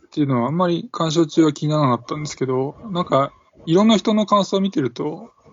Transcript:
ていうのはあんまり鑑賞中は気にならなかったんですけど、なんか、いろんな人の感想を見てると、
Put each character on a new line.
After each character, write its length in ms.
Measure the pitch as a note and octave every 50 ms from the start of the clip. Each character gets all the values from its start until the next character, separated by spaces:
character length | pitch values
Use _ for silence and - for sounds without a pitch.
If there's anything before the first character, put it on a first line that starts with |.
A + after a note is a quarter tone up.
| - _
て 100 | - D#3+
い 40 | D3
う 20 |
の 160 | C3+ C3 A#2+ A#2
は 40 |
あ 40 | C3
ん 40 | D#3
ま 120 | F3+ F#3
り 200 | F3 E3+ E3 A3+ -
鑑 200 | - - E3 D#3+
賞 140 | C#3+ E3 E3
中 180 | D3+ - E3 D#3+
は 80 | D#3
気 140 | C#3+ - D3+
に 60 | D3+
な 100 | D3+ D3+
ら 80 | D3 B2+
な 80 | A#2+
か 60 | A#2 A#2+
っ 20 |
た 80 | - D#3
ん 80 | D3+ D3+
で 60 | C#3
す 80 | -
け 80 | - -
ど、 300 | C3 C3 B2+ C3 D3 - - - A3
な 100 | F3+ F3
ん 40 | F3
か、 280 | - D3 C3+ C#3 C#3+ - _ _ _ _ _ -
い 80 | D#3+ E3
ろ 100 | F#3+ G#3+
ん 40 |
な 100 | A3+ A3+
人 160 | F#3+ - A3+ G#3+
の 140 | G#3+ G#3
感 180 | - G#3 G3+ F#3
想 120 | - G#3
を 40 | G3
見 80 | G3 F#3+
て 100 | - D#3
る 120 | C3+ A#2+
と、 400 | - - D#3 D3+ E3 E3 A3+ A#3+ _ _ _ -